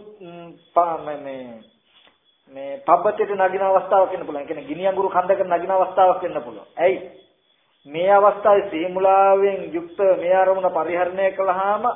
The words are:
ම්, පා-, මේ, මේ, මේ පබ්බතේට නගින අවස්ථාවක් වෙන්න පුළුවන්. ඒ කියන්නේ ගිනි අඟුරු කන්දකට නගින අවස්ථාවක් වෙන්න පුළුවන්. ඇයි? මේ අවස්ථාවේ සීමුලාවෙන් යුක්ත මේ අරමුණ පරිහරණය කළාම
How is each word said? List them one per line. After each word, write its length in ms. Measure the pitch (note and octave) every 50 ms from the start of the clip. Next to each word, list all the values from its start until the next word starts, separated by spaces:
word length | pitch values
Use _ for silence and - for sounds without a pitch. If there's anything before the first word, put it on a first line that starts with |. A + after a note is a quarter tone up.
| - - -
ම්, 320 | _ F#3 E3+ F3 E3+ E3+ E3+ D#3 _ _ _
පා-, 280 | _ E3+ F3 E3+ D#3+
මේ, 200 | D3+ D3 D3+ D3+
මේ, 260 | C#3+ C3+ C#3 C3+ C3 B2+ A#2+ A#2 A2 G#2+ _ _ _ _ _ _ _ _ _ _ _ _ _ _ _ _ _
මේ 260 | C3+ C3+ C#3 C#3 C#3 C3+
පබ්බතේට 520 | - D#3+ E3+ F3 F3+ G#3 G#3 G#3+ G#3 G3
නගින 320 | G3+ F#3+ F#3+ F#3 F#3 F#3+ G3
අවස්ථාවක් 480 | F#3+ F#3+ F#3 - - G#3 F#3+ F#3 F3
වෙන්න 140 | F#3 F3 D#3+
පුළුවන්. 160 | D3+ D3+ C#3+
ඒ 60 | C#3
කියන්නේ 220 | C#3+ D#3+ D3+ C3+ C#3
ගිනි 180 | D3+ E3+ F#3+
අඟුරු 220 | G3 F#3+ F#3 G3 F#3
කන්දකට 380 | - F3+ F3+ F#3 G3 F#3+ F#3+
නගින 240 | F3+ F3 E3+ E3+ F#3
අවස්ථාවක් 500 | F#3+ F#3+ F3+ - - - F#3 F#3 F3 F3+
වෙන්න 200 | F3+ E3 D#3 D3+
පුළුවන්. 260 | A#2+ A#2+ G#2+ G2+ - _ _
ඇයි? 240 | - E3 F#3+ F#3 D3 - - - - _ _ _ _ _ _ _ _ _ _ _ _ _
මේ 240 | C#3+ D3 E3 F3+ G3
අවස්ථාවේ 580 | G3+ G3+ G3+ G3+ - - - G#3+ G3+ G3 - E3
සීමුලාවෙන් 920 | E3 D#3 E3+ F#3 F3+ F#3+ F#3+ F#3+ F#3+ G3 G3 G3 G3 G3 G3 G3+ G3 F#3 F3
යුක්ත 320 | D#3+ D3+ E3+ E3+ E3+ - - G3+ F#3+ F3+
මේ 200 | - E3 F3 F#3
අරමුණ 340 | F#3+ F#3+ F#3 F#3+ F#3+ F#3 F3+
පරිහරණය 600 | F3+ E3 D#3 D#3+ F3 F3 F3+ F3 F#3 F#3+ G3 F#3+
කළාම 520 | F#3+ F#3+ F#3+ F#3+ F3+ F#3+ F#3+ G3+ G#3 G#3+ A3+ B3 -